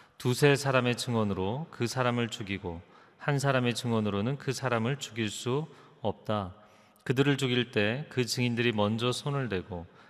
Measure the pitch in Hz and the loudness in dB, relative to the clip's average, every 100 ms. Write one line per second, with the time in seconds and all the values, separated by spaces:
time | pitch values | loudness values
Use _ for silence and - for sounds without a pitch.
0 | - - 127 123 147 135 135 131 123 117 | -20 -4 -2 4 6 6 4 2 2 0
1 | - 117 104 95 95 123 165 - 120 - | 0 2 2 0 -2 -4 -8 -4 -2 0
2 | 123 120 117 - 98 98 90 85 - - | 0 0 -2 -6 -6 -6 -6 -10 -12 -20
3 | - - - 143 139 131 123 113 123 113 | -20 -8 -2 0 2 2 2 0 0 0
4 | 107 98 110 139 - 127 131 117 113 139 | 2 0 -2 -2 -6 -4 -2 0 0 -2
5 | - 110 107 - 123 135 160 - - - | -6 -4 -4 -4 -4 -2 -4 -12 -20 -6
6 | 110 - - 107 95 - - - - _ | -6 -4 -2 -2 -4 -10 -20 -20 -20 _
7 | - 127 139 135 135 123 120 110 104 123 | 0 2 4 2 2 2 2 2 2 0
8 | 151 - 117 - 123 117 120 107 104 113 | -4 -2 -2 0 0 2 2 4 2 2
9 | 123 123 143 143 127 95 87 90 82 - | 0 -2 -4 -4 -2 -4 -4 -10 -12 -18
10 | - | -20